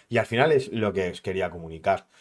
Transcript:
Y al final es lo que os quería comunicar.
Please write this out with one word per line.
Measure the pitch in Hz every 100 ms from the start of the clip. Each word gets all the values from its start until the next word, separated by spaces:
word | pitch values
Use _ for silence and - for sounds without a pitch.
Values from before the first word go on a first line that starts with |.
| -
Y | 117
al | 107
final | 117 151
es | 147 -
lo | 117 107
que | 95 90
os | 85
quería | - 95 90
comunicar. | 85 82 80 95 95 - _